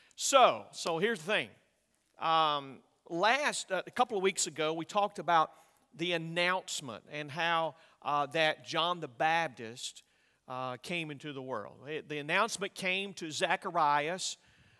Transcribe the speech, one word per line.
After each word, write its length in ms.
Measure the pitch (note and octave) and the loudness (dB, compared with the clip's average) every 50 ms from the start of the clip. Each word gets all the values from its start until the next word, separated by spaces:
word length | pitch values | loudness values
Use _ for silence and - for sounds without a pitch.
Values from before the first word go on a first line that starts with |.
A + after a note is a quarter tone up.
| _ _ _ | _ _ _
So, 520 | - - - C#4 C4+ A#3+ F#3 B2+ G#2+ G2+ - | -6 2 6 8 10 10 10 8 4 -4 -12
so 260 | - - - F#3 E3 D#3+ | -12 -8 -4 -2 0 0
here's 200 | F#3 A#3 A#3 F3 | 0 0 0 -2
the 40 | D3+ | -2
thing. 240 | F3+ G#3+ F3+ C3 G2+ - _ _ _ _ _ _ _ _ _ _ _ _ - | -2 -2 -2 -2 -4 -10 _ _ _ _ _ _ _ _ _ _ _ _ -4
Um, 580 | - E3 D#3+ D#3+ D#3+ D3+ D3 C#3+ C#3 C3+ B2+ A2 _ _ _ _ _ - | 0 2 4 4 4 4 2 0 -4 -8 -12 -18 _ _ _ _ _ -8
last, 640 | E3+ E3+ F#3+ G#3+ B3 C#4 D4+ B3 F#3+ - - - | -2 2 2 4 4 2 0 -2 -4 -4 -4 -4
uh, 100 | F#3+ - - | -4 -4 -4
a 60 | F3+ | -2
couple 260 | - - B3 A#3+ A#3 | 0 0 0 0 0
of 60 | F#3+ | 0
weeks 240 | F3+ G3 F#3+ - - | 0 0 0 0 -4
ago, 280 | F3+ C#3+ D3 D#3 D#3 D#3+ | -4 -2 -2 -2 -2 -2
we 100 | E3 D#3+ | -4 -6
talked 340 | - - G#3 G3+ G3+ - - | -4 0 0 0 0 -2 -4
about 320 | D#3+ E3 E3+ D#3+ D#3 - - - - _ _ _ _ _ - | 0 4 4 4 4 2 -2 -12 -20 _ _ _ _ _ -10
the 160 | D3 E3+ F3 | -6 -4 -2
announcement 880 | F3 E3 E3 E3 E3 F3 F3 F3+ F#3 F#3+ - - - - D3+ B2+ G#2+ - - - | -2 -2 -4 -4 -2 0 0 2 0 -2 -4 -6 -8 -8 -8 -10 -12 -12 -14 -12
and 180 | - D3 D3+ D3 | -12 -10 -10 -8
how, 460 | C3 F3 E3 E3+ E3+ E3 E3 D#3 C#3 - - - _ _ | -4 -2 0 2 2 2 0 -2 -4 -8 -18 -20 _ _
uh, 240 | - C3 D3 C#3+ D3 | -4 0 0 0 0
that 380 | C#3 C3 E3 D#3+ D#3 - - B2 | 0 0 2 2 2 2 -2 -6
John 360 | - D#3+ E3 E3 F3 F3 F3 | -6 -2 0 0 0 -2 -4
the 80 | D#3 C#3 | -6 -8
Baptist, 960 | A#2 - D#3 D#3+ E3 E3 E3 D3+ A#2 B2+ A#2 A2 A#2 C3 - - - - - _ _ _ _ _ _ _ _ | -4 0 0 2 2 2 0 -2 -6 -10 -12 -12 -10 -10 -12 -12 -12 -16 -20 _ _ _ _ _ _ _ _
uh, 300 | - B2+ B2+ C3 B2+ B2+ | -12 -8 -8 -6 -6 -8
came 340 | A#2+ - - F3+ E3+ D#3+ D3+ | -8 -8 -6 -6 -6 -6 -6
into 220 | D3 C3 D#3 D3+ | -10 -12 -12 -12
the 100 | C#3 C3+ | -10 -10
world. 360 | C3 C3 B2+ G#2+ G2+ - - - B2 C#3 | -8 -6 -6 -6 -8 -10 -14 -16 -12 -10
It, 200 | D#3 C#3+ - D3 | -10 -10 -8 -8
the 100 | D3+ D3 | -10 -8
announcement 580 | C#3+ D3+ E3+ F#3+ A3 A3+ - - G3 F#3+ - | -4 0 0 2 2 0 -2 -6 -8 -8 -8
came 360 | - F#3+ F#3 F#3 F#3+ G3 G3+ F3 | -6 -4 -4 -2 -4 -4 -8 -10
to 180 | - F#3 D#3+ | -10 -10 -8
Zacharias 1040 | D3 B2+ F3 E3 F3+ F#3+ - G3 E3+ E3+ D#3 D3 D3 D3 D3 D#3 F#3 F#3 - - - - _ _ _ _ _ _ _ _ | -4 -2 0 0 0 0 -2 -2 0 2 2 4 4 2 0 -2 -4 -6 -6 -8 -8 -10 _ _ _ _ _ _ _ _